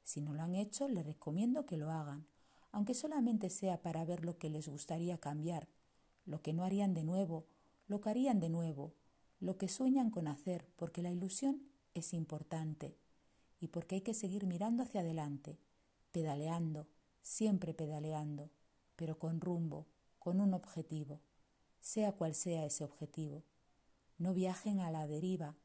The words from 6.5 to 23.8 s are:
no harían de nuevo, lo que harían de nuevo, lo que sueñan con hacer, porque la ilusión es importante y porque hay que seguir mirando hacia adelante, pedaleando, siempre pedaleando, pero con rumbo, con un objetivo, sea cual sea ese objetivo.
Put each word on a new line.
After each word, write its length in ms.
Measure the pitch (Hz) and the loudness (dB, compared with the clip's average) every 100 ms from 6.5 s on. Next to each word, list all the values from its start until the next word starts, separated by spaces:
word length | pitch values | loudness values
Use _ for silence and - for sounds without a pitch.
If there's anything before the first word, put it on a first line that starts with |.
no 100 | 165 | 0
harían 320 | 185 196 202 170 | 2 4 4 2
de 80 | |
nuevo, 420 | 156 185 185 160 - _ _ _ - | 2 2 0 -2 -8 _ _ _ -6
lo 160 | 208 | -2
que 80 | 214 | 0
harían 300 | 226 269 208 | 2 4 4
de 100 | 165 | 4
nuevo, 460 | 165 165 139 151 - _ _ _ _ | 2 0 -2 -8 -10 _ _ _ _
lo 180 | 180 190 | -4 -2
que 100 | 190 | 0
sueñan 420 | - 262 269 233 | 2 6 6 4
con 200 | 175 156 | 2 -2
hacer, 400 | 143 - 175 - - | -2 -4 -4 -6 -8
porque 240 | 170 - | -6 -2
la 100 | 175 | -2
ilusión 560 | 175 190 - 269 277 - _ _ | 0 0 2 2 0 -6 _ _
es 200 | - - | 0 2
importante 840 | 170 156 151 - 160 156 151 143 - _ _ _ _ _ _ | 2 -2 -6 -4 -4 -2 -4 -8 -12 _ _ _ _ _ _
y 80 | 165 | -6
porque 280 | 175 - 190 | -6 -2 -2
hay 60 | |
que 120 | 196 | 2
seguir 320 | 214 190 202 196 | 2 2 -2 -2
mirando 380 | 175 214 240 | 0 0 0
hacia 180 | 247 208 | 0 -2
adelante, 580 | 170 160 147 143 - - _ _ _ _ _ | 0 -2 -4 -6 -10 -14 _ _ _ _ _
pedaleando, 720 | 170 156 143 156 170 165 151 151 _ _ _ | -2 -2 -2 -2 0 -2 -4 -10 _ _ _
siempre 520 | - - 220 190 165 | 0 4 4 2 0
pedaleando, 760 | 156 156 151 156 156 151 147 147 _ _ _ _ - | -4 -4 -2 -2 -2 -4 -6 -10 _ _ _ _ -6
pero 240 | 165 156 | -4 -2
con 220 | 160 165 | -2 0
rumbo, 440 | 175 175 165 151 160 _ _ _ | 0 0 0 -4 -10 _ _ _
con 220 | - 185 | 0 6
un 140 | 202 | 6
objetivo, 680 | 180 - - 156 156 143 147 _ _ _ _ _ _ | 4 -2 -8 -4 -4 -4 -10 _ _ _ _ _ _
sea 320 | - 220 208 | 0 4 2
cual 220 | 208 160 156 | 2 4 6
sea 300 | 180 165 151 | 6 2 2
ese 200 | - 147 | 2 0
objetivo. 580 | - 151 - 151 147 - _ _ _ | -8 -8 -6 -6 -6 -14 _ _ _